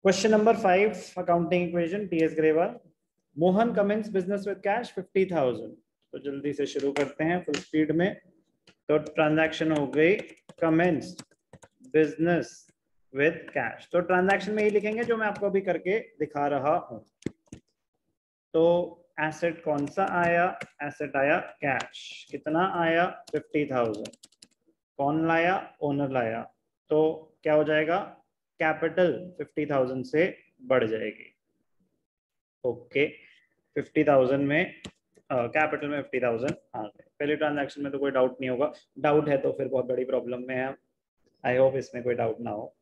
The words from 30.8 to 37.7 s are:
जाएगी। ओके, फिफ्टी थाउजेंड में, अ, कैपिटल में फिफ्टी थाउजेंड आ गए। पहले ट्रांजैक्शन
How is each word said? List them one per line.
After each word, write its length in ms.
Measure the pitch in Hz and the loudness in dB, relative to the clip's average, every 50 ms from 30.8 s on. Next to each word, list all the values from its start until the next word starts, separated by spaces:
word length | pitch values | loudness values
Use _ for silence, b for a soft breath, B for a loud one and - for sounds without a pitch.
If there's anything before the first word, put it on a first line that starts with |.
| 117 | 2
जाएगी। 480 | 110 113 110 113 107 104 - - - _ _ _ _ _ _ _ _ _ _ _ _ _ _ _ _ _ _ _ _ _ _ _ _ _ _ - | 2 -2 -4 -4 -8 -10 -12 -20 -20 _ _ _ _ _ _ _ _ _ _ _ _ _ _ _ _ _ _ _ _ _ _ _ _ _ _ -4
ओके, 440 | 127 117 - - _ - 135 147 151 - b b b b b b b b _ _ _ _ | -4 -4 -4 -12 _ 0 0 0 0 -2 b b b b b b b b _ _ _ _
फिफ्टी 280 | 147 135 - _ 156 151 | -8 -8 -2 _ 2 4
थाउजेंड 440 | 151 143 135 131 123 139 139 143 | 6 6 6 6 4 2 0 2
में, 340 | 139 143 160 185 202 - - - - _ _ _ _ _ _ _ _ | 2 2 0 0 -2 -6 -16 -20 -20 _ _ _ _ _ _ _ _
अ, 160 | 139 123 117 | -2 -2 -2
कैपिटल 400 | 117 - 156 156 151 151 - 147 | 0 0 0 0 0 -2 -4 -4
में 140 | 143 147 143 | -4 -6 -6
फिफ्टी 180 | 135 - - 127 | -6 -4 -4 -2
थाउजेंड 360 | 123 120 117 113 123 147 - - _ _ - | 0 0 0 0 -2 -4 -4 -6 _ _ -12
आ 80 | 117 107 | -10 -10
गए। 200 | 104 _ - - _ _ _ | -12 _ -20 -20 _ _ _
पहले 160 | 147 143 151 | -2 -2 -2
ट्रांजैक्शन 460 | 147 156 151 147 143 139 135 | 0 -2 -2 -2 -2 -4 -6